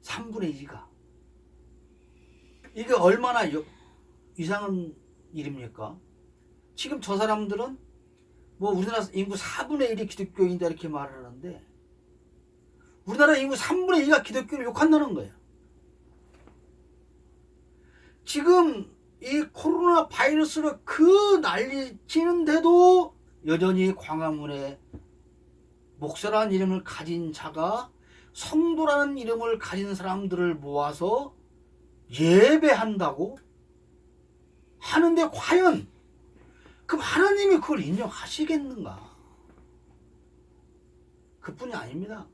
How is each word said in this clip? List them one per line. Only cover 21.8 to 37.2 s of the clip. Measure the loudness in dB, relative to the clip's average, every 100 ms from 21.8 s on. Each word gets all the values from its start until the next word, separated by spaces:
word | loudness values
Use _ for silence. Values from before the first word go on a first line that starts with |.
| -8 -14 _ 0 2 2 2 2 6 8 8 6 4 _ _ _ -2
여전히 | 0 2 2 0 -2
광화문에 | -8 -6 -4 -6 -8 -10 -10 -12 _ -20 _ _ _ _ _ _ _ _ _ _
목사라는 | -12 -8 -2 0 0
이름을 | 0 0 -2
가진 | -6 -14 -8 -6 -8
자가 | -10 -12 -6 -4 -4 -8 _ _ -20 _
성도라는 | -16 -4 0 0 0 2 2 0 -4
이름을 | -6 -4 -2 -4
가진 | -4 -8 -6 -6
사람들을 | -6 -6 -4 -2 -2 -2
모아서 | -4 -4 -4 -4 -2 -2 -4 _ _ _ _ _ _ _ _
예배한다고 | 0 6 8 8 6 4 2 2 -2 -4 -4 -8 -8 _ _ _ _ _ _ _ _ _ _ _ _ _ _
하는데 | -4 2 4 4 0
과연 | -4 2 4 4 2 -6 _ _ _ _ _ -20 _ _ _ _
그럼 | -6
하나님이 | -2 2